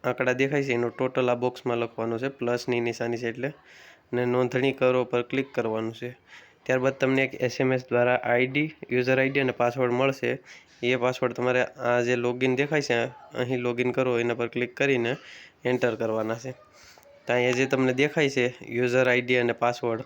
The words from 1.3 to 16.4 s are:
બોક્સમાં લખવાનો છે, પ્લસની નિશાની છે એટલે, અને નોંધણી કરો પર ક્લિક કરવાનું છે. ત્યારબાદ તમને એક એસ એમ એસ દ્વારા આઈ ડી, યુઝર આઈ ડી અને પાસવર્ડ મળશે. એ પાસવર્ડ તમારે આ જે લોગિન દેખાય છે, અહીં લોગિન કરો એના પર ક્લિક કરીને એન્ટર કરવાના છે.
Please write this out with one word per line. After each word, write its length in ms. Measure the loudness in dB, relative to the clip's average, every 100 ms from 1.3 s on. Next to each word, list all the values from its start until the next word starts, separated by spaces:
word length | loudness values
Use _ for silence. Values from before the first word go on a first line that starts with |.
બોક્સમાં 420 | 0 -2 -2 -4 -2
લખવાનો 400 | -4 -4 -4 -2
છે, 100 | -6
પ્લસની 520 | -4 -2 -2 0 -2
નિશાની 380 | -2 -4 -4 -4
છે 120 | -6
એટલે, 180 | -6 -8 -8 -20 -20 -20
અને 300 | -20 _ -2
નોંધણી 460 | 2 2 2 2 0
કરો 340 | 2 2 2
પર 160 | 0 -2
ક્લિક 320 | -2 -4 -2
કરવાનું 400 | -4 -2 -2 -4
છે. 240 | -8 -14 -14 _ -20 -20 _
ત્યારબાદ 300 | -2 2 2
તમને 300 | 2 2 2
એક 180 | 2 0
એસ 200 | -4 0
એમ 120 | 0
એસ 160 | 0 0
દ્વારા 260 | 2 4
આઈ 320 | 2 2 2 2
ડી, 280 | 0 -4 -6 -2
યુઝર 280 | 0 2 2
આઈ 100 | 2
ડી 100 | 2
અને 120 | 0
પાસવર્ડ 420 | 2 0 2 0
મળશે. 460 | 2 0 0 -4 -4 -10 -20 -20 -4
એ 120 | 0
પાસવર્ડ 380 | 2 0 0 -2
તમારે 320 | 0 0 2
આ 360 | 0 -2 2 2
જે 140 | 2
લોગિન 400 | 0 0 0 0
દેખાય 260 | 0 0 0
છે, 240 | 2 0 0 -6 -14 -6
અહીં 220 | -2 -2
લોગિન 320 | -2 0 0
કરો 280 | 0 0 0
એના 140 | 0
પર 140 | -2 -4
ક્લિક 300 | -4 -6 -2
કરીને 380 | 0 0 0 -4 -10 -20 -20 _
એન્ટર 300 | -2 0 0
કરવાના 400 | 0 -2 -2 -2
છે. 160 | -6